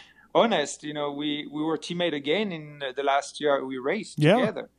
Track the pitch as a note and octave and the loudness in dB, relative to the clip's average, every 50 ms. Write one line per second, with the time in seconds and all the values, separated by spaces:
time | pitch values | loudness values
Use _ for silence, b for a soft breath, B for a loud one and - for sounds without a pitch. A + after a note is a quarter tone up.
0 | b b b b b b b E3 G#3+ A#3 G3 D#3 C#3+ - - - D3 D3+ D3+ D3 | b b b b b b b 4 6 6 4 2 0 -2 -6 -10 -10 -8 -6 -4
1 | D3 D3 C#3+ C#3+ D3+ D3+ D3 D3 D3 A#2+ C#3+ D3+ D#3 D#3+ D#3 D3 - - F3 F3 | -4 -4 -4 -2 -2 -2 -2 -4 -6 -6 -6 -4 -2 0 -2 -2 -4 -4 -2 -2
2 | F3 E3+ D3+ D3 C#3 D3 D#3+ G3+ A3 G3 E3+ D#3 D3+ D3 D3 D3 C#3 C3 B2+ C#3 | 0 0 0 -2 0 0 0 0 0 -2 -6 -8 -10 -14 -12 -8 -8 -6 -4 0
3 | C#3 C#3 C#3 C#3+ - - - - D3 D3 C#3 C3+ C3+ C3 C3+ B2+ B2 C#3+ F#3+ A3 | 2 2 2 2 0 -2 -4 -2 2 2 2 2 0 -2 -6 -4 -2 -2 -2 -2
4 | - - - - D3 E3 G#3 B3+ A#3 G#3+ F3 C3 - - _ | -4 -6 0 2 4 6 6 4 2 0 -4 -6 -10 -12 _